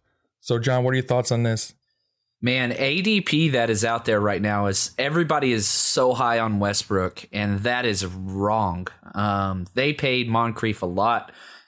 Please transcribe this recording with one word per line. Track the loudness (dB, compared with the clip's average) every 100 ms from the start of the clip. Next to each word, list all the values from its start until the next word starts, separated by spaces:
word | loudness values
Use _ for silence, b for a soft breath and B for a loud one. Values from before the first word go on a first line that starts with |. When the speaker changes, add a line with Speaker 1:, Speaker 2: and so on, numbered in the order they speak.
| _ _ _ _
Speaker 1:
So, | -2 0
John, | 2 2
what | 2
are | 0
your |
thoughts | 2 0 2
on | 2
this? | 2 0 -4 -12 _ _ _ _ _ _
Speaker 2:
Man, | -2 0 0 -2
A | -2 0
D | 0 0
P | 0 0 2
that | 2 2
is | 2
out | 0 0
there | 0 2
right | 2 0
now | 0 0 0
is | 0 -2 -2
everybody | -2 0 0 2 2
is | 0 0
so | 0 0 2 2
high | 2 2 2
on | 2 2
Westbrook, | 0 0 0 0 -2 -6 -10
and | -4 -2 0
that | 0 0
is | 0 -2 -4
wrong. | -8 -8 -2 0 2 0 -2 -8 -14 -12
Um, | -4 0 0 0 -4 -4
they | -2 -2
paid | 0 0 0 0
Moncrief | 0 0 -2 -2 -2
a | -4
lot. | 0 2 0 -4 B B B